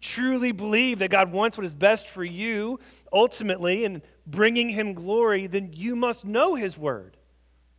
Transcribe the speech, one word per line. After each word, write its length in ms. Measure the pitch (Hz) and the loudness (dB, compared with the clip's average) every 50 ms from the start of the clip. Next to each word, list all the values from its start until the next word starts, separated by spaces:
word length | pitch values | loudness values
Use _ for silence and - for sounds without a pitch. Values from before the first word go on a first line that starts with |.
truly 500 | - - - 233 247 262 262 254 247 247 | -12 -8 -4 -2 0 0 0 2 0 -2
believe 480 | 226 180 202 214 214 226 254 254 240 190 | -2 -2 -2 0 2 2 2 2 0 0
that 120 | 196 185 | 0 4
God 200 | 208 196 190 180 | 4 4 4 4
wants 260 | 170 190 214 226 220 | 2 0 0 0 -2
what 100 | - 196 | -4 -8
is 80 | 175 151 | -10 0
best 340 | 143 180 202 220 214 - - | 4 4 4 4 4 -2 -8
for 160 | - 190 175 | -10 -8 -8
you, 560 | 175 170 175 208 233 226 208 208 226 262 - - - - - _ - | -8 -6 -6 -4 -4 -2 -2 -4 -4 -6 -8 -12 -18 -20 -20 _ 0
ultimately, 720 | - 196 226 247 - - 226 202 185 185 175 175 185 214 233 | 4 4 4 4 2 -2 -4 -4 -2 -2 0 0 0 0 -2
and 180 | 202 185 160 - - _ _ _ | -4 -4 -8 -12 -16 _ _ _
bringing 440 | 160 147 185 208 226 233 240 233 233 | -6 0 2 4 4 4 2 0 0
him 240 | 208 214 214 208 190 | -2 -2 -4 -4 -6
glory, 520 | 170 170 185 208 233 233 226 208 190 190 | -8 -4 -2 0 2 2 2 2 0 -2
then 260 | 185 170 202 196 175 | -2 -4 -4 -4 -6
you 220 | 156 160 185 233 247 | -8 -8 -6 -4 -2
must 300 | 233 247 240 226 - - | -2 -2 -2 -2 -4 -6
know 300 | 196 208 240 294 370 349 | -2 2 2 2 2 2
his 200 | 262 214 190 156 | 0 -4 -6 -6
word. 400 | 160 151 147 127 104 92 92 - _ _ _ _ _ _ _ _ _ _ _ _ | -6 -4 -4 -4 -4 -8 -16 -20 _ _ _ _ _ _ _ _ _ _ _ _